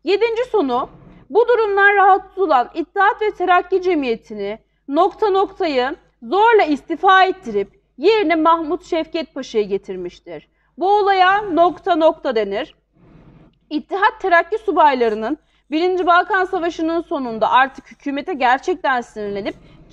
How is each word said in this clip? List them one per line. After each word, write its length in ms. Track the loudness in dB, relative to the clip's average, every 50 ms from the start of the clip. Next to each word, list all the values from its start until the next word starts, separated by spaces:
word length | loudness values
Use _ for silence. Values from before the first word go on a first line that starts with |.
| _
Yedinci 400 | -2 0 0 0 -2 -2 -4 -4 -2
sonu, 380 | -2 -2 0 0 -2 -4 -4 -6 -12 -20 -20 -20 -20 -20 -18 _
bu 180 | 0 0 2
durumdan 480 | 2 2 0 0 0 0 2 4 4 4
rahatsız 420 | 6 6 4 4 2 0 -8 _
olan 320 | -4 -2 0 2 0 0 -2 -6
İttihat 480 | -8 -8 -6 _ 0 0 0 0 0
ve 100 | -4 -4
Terakki 500 | -4 -4 0 2 2 0 2 0 -4 -2
Cemiyeti'ni 760 | 0 0 -2 -2 -2 -4 -4 -6 _ _ -12 -10 -8 -10 -10 -12 _ _ _ _ _
nokta 420 | -4 0 0 0 0 0 -2 -2 0
noktayı 680 | 0 0 -2 -2 -4 -6 -4 -2 0 -2 -2 -2 -6 -10 _ _ _ _ -10
zorla 400 | -4 0 2 4 4 4 4 4
istifa 600 | 2 0 -4 -4 -10 -8 0 2 4 4 4 4
ettirip 580 | 2 0 -6 -10 -6 -4 -4 -4 -6 _ _ _ _ _
yerine 380 | -2 0 2 2 2 2 0 0
Mahmut 500 | 2 2 2 2 2 0 -4 -6 -6 -6
Şevket 480 | -6 -4 -4 -4 -4 -8 -8 -8 -8 _
Paşa'yı 340 | -14 -12 -4 -4 -4 -2
getirmiştir. 840 | -2 -4 -6 -6 -8 -12 -10 -10 -12 -14 -16 _ -16 -16 -16 -18 _ _ _ _ _ _
Bu 200 | -6 -2 0 0 2
olaya 420 | 2 2 2 4 4 2 2 0
nokta 540 | -2 -2 2 2 2 2 0 -4 -4 -2 0
nokta 400 | 2 2 2 2 0 -6 -4 -2
denir. 400 | -2 -2 -2 -4 -8 -8 -10 _ _ _ _ _ _ _ -20 -20 -20 -20 -20 -20 -20 -20 _ _ _ _ _
İttihat 520 | -8 -8 -6 _ -4 0 0 0 0 -2
Terakki 360 | -2 2 2 2 2 0 -6
subaylarının 800 | -6 -4 -2 2 4 4 4 4 2 0 0 0 -2 -4 -6 -6 -8 _ _ _ _ _ _
Birinci 360 | -4 -2 0 0 0 0 2
Balkan 380 | 2 2 2 2 0 -2 -2 -2
Savaşı'nın 560 | -2 -4 -4 -4 -4 -4 -4 -4 -4 -4 -4
sonunda 500 | -4 -4 -6 -6 -6 -6 -4 -4 -2 2
artık 400 | 2 2 2 0 -2 -14 _ -20
hükümete 420 | -20 _ _ -8 -8 -8 -6 -8 -6
gerçekten 680 | -2 0 0 0 0 -2 -4 -6 -4 -2 -2 -2 -2
sinirlenip 540 | -6 -8 _ -10 -10 -8 -8 -8 -8 -8 -10 -12 _ -20 -20 -20 -20 _